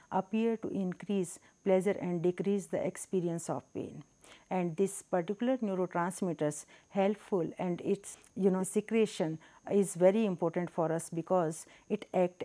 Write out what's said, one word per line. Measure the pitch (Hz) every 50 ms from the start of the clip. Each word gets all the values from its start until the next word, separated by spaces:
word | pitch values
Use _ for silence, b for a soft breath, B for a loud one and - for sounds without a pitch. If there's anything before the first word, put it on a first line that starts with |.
| B B -
appear | 185 185 - - 220 226 226 226 214
to | - -
increase | - 196 190 180 180 - - - 208 196 180 165 - - b b b b _
pleasure | 196 185 185 180 202 196 -
and | - 180 175 170 160
decrease | 180 175 - 180 196 202 202 -
the | - - 160 -
experience | 175 185 - - - - 190 170 175 165 165 - -
of | 151 135 - _ -
pain. | - - - - 156 151 - _ _ B B B B B B
And | 196 185 180 175 160
this | 156 196 185 - - -
particular | _ - 180 170 - 208 - 240 247 262
neurotransmitters | 254 247 208 190 180 185 175 - 175 170 180 - - 208 180 160 - 156 151 147 - - B B B B B
helpful, | - 202 196 196 214 208 - - - 185 165 160 - -
and | - 185 175 170
its, | - - 202 190 - - - - - - _
you | - 190 196
know, | 185 185 185
secretion | - - 214 208 - 220 226 220 208 - - 190 156 160 156 B B B B B -
is | - 202 196 175 -
very | 170 180 185 190 226 226
important | 202 180 165 185 165 165 180 175 170
for | - - 170 160 160
us | 165 - -
because | - 165 160 - 190 185 170 156 - - - B B B B B
it | 220 208 - - -
act | 190 180 180 180 _ -